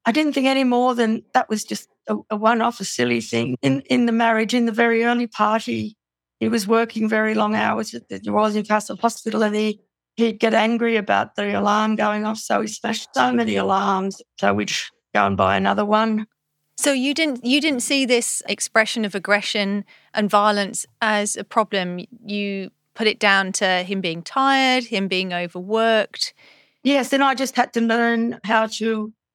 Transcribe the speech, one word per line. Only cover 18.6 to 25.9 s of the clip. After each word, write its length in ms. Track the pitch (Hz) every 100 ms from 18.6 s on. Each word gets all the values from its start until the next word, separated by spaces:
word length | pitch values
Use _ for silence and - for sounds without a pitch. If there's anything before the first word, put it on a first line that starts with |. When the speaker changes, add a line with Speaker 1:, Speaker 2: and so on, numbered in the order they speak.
| - 226 214 240 208
Speaker 2:
of 100 | 196
aggression 720 | 180 202 - 214 196 202 196 - _
and 160 | - 208
violence 560 | 208 208 208 196 - - -
as 360 | 220 214 208 -
a 80 | 208
problem? 560 | - 214 196 180 180 - - -
You 440 | 208 202 196 190 _ _ -
put 120 | 214
it 100 | -
down 360 | 208 196 190
to 300 | - 190 180
him 180 | 185 196
being 200 | 180 165
tired, 640 | - 277 269 269 262 254
him 240 | 233 208 196
being 240 | 185 185
overworked? 1000 | 175 175 180 180 220 226